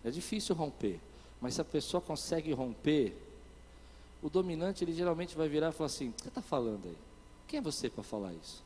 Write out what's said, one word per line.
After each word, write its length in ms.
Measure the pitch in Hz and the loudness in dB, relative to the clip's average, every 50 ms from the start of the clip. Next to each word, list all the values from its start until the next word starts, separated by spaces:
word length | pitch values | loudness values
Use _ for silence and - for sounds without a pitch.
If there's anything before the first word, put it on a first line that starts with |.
| - | 0
é 60 | 117 | 0
difícil 460 | 127 165 170 - 226 214 202 - 185 | 0 0 -2 0 0 0 2 2 2
romper, 440 | 160 156 143 131 - - 101 90 82 - - - - - - - - | 2 2 -2 0 0 0 0 0 -2 -8 -14 -16 -18 -18 -18 -12 -4
mas 160 | - 123 - | -4 -2 0
se 60 | - | 0
a 40 | 156 | -2
pessoa 360 | - - 151 143 - - 180 | 2 2 0 0 4 0 0
consegue 500 | 175 - 156 139 - - 170 165 151 156 | 2 2 -4 -2 0 2 0 2 2 2
romper, 640 | 143 127 131 123 113 - - 147 151 151 123 101 - - - - - - - - - - - - - - - - - - - - - - | 2 2 2 -2 -2 2 4 6 8 8 6 4 2 -4 -14 -16 -16 -16 -16 -18 -18 -18 -18 -18 -18 -18 -18 -18 -18 -18 -18 -18 -14 -6
o 80 | - 151 | -6 2
dominante, 540 | - 185 185 180 170 156 170 190 196 - 180 | 4 4 4 4 2 2 2 0 2 2 0
ele 100 | 170 165 | 0 2
geralmente 420 | 165 175 180 165 160 180 175 - | 2 4 4 4 2 0 -2 0
vai 120 | 156 160 | 2 2
virar 220 | 156 143 151 151 165 | 4 6 6 4 4
e 20 | |
falar 160 | 156 - 160 | 2 2 0
assim: 220 | 143 - - 139 120 | 0 0 -2 -2 -2
"O 40 | 113 | -2
que 100 | - - | -4 -8
você 80 | - | -6
tá 100 | - - | -6 -6
falando 460 | 208 - - 139 120 113 107 98 92 | -2 0 2 2 2 2 0 -2 -4
aí? 100 | 90 82 - - - - - - - - - - | -8 -10 -10 -14 -16 -18 -18 -18 -18 -18 -18 -10
Quem 120 | - - 302 | -4 -2 0
é 20 | |
você 280 | 254 160 143 - - 120 | 0 0 -2 0 0 -2
pra 140 | - - 104 | -2 -2 -6
falar 300 | - - 107 98 92 85 | -4 -2 -2 -2 -2 -4
isso?" 300 | 80 - - - - - | -6 -10 -12 -14 -14 -16